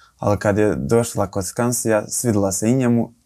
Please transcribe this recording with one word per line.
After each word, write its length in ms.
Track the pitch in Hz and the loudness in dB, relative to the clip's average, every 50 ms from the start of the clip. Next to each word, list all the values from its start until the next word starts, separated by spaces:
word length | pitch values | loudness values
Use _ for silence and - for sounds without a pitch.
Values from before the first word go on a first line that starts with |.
| - _ _ - | -20 _ _ -4
ali 200 | - 101 104 - | 0 0 0 2
kad 200 | - 107 98 107 | 2 0 2 2
je 160 | 107 104 80 | 2 2 0
došla 500 | 64 69 - 113 117 117 - - 117 101 | -2 0 2 2 2 2 0 -2 -4 -4
kod 200 | 95 - 101 95 | -4 -4 -6 -6
Skansija, 560 | - - - 120 120 117 - - 110 107 107 107 - | -6 -4 -2 -2 -2 -2 -2 0 0 0 0 0 -2
svidjela 440 | - - - 120 104 104 101 95 | -8 -4 -2 0 2 2 0 0
se 180 | 92 - 107 113 | -2 0 0 2
i 40 | 127 | 2
njemu 340 | 135 127 120 120 117 110 - - _ _ | 2 2 2 2 0 0 -4 -8 _ _